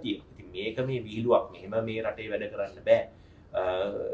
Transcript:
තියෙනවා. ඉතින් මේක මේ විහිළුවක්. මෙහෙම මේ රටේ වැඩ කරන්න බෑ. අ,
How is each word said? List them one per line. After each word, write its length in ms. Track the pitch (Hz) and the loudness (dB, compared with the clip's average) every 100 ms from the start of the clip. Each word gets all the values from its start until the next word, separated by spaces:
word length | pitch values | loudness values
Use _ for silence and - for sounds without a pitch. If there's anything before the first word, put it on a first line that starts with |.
තියෙනවා. 260 | 120 - - - | -4 -6 -8 -20
ඉතින් 100 | 90 | -14
මේක 260 | 90 107 113 131 | -6 -4 -2 -2
මේ 180 | 127 | -2
විහිළුවක්. 400 | 110 107 117 113 - | -4 -2 6 6 4
මෙහෙම 320 | 87 95 113 | -10 -2 -2
මේ 180 | 113 110 | 0 -2
රටේ 280 | 107 104 110 | -2 -4 -4
වැඩ 120 | 101 | -4
කරන්න 420 | 104 104 98 - | -4 -4 -4 -4
බෑ. 240 | - 113 - - - - - | 6 6 4 -10 -20 -20 -6
අ, 60 | - - 92 101 101 - | -2 0 0 0 -2 -4